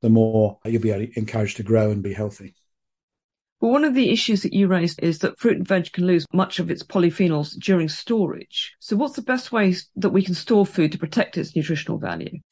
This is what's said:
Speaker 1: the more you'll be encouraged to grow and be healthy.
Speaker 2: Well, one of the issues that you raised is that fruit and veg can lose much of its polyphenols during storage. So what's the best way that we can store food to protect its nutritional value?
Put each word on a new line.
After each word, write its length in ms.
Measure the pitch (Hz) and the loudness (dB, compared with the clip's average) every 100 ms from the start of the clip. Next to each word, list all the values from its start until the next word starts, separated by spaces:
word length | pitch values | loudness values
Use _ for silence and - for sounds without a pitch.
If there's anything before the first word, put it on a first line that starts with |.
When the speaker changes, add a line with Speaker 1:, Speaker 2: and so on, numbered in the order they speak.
Speaker 1:
the 80 | 117 | 6
more 500 | 113 110 110 107 - | 6 6 4 2 0
you'll 180 | - 117 | -4 -2
be 300 | 110 101 113 117 | 0 -2 -4 -6
encouraged 420 | 110 110 104 - | -6 -4 -4 -4
to 60 | |
grow 280 | 104 113 107 | 0 2 2
and 120 | 104 | 0
be 100 | 98 | -4
healthy. 420 | 98 104 - 98 _ _ _ _ _ _ _ _ _ _ _ | -6 -8 -8 -20 _ _ _ _ _ _ _ _ _ _ _
Speaker 2:
Well, 120 | 226 | 2
one 120 | 262 | 4
of 100 | 302 | 4
the 160 | 254 247 | 2 2
issues 340 | 220 - 208 | 2 2 0
that 100 | - | 0
you 140 | - 196 | 2 2
raised 360 | 185 175 - | 2 0 -2
is 160 | 170 156 | -2 0
that 180 | - - | -2 0
fruit 200 | 240 - | 0 0
and 100 | 185 | 0
veg 240 | 190 170 | 0 -2
can 160 | - 180 | -2 2
lose 180 | 175 147 | 2 2
much 280 | 180 185 - | -2 -2 -2
of 120 | 170 | -4
its 100 | 147 | -6
polyphenols 800 | - 196 170 165 185 151 151 - | -4 2 2 2 0 0 -4 -8
during 300 | - 185 160 | 0 2 2
storage. 840 | 151 - 226 175 - - - - _ | -6 -4 0 0 -4 -10 -10 -10 _
So 160 | - 208 | -4 -2
what's 220 | 277 - | -2 -4
the 40 | |
best 300 | 220 254 - | -4 -4 -2
way 240 | 233 196 180 - - | 0 2 0 -6 -4
that 140 | 190 | 0
we 120 | 190 | 2
can 100 | 190 | 0
store 320 | 180 - 220 196 | -4 2 4 4
food 280 | - 156 | 2 0
to 40 | 156 | 0
protect 400 | 160 - - - | -4 -2 -2 -4
its 160 | - - | -4 -4
nutritional 400 | 151 156 - 165 | -2 -4 -4 -6
value? 420 | 147 85 - 160 _ | -6 -8 -10 -12 _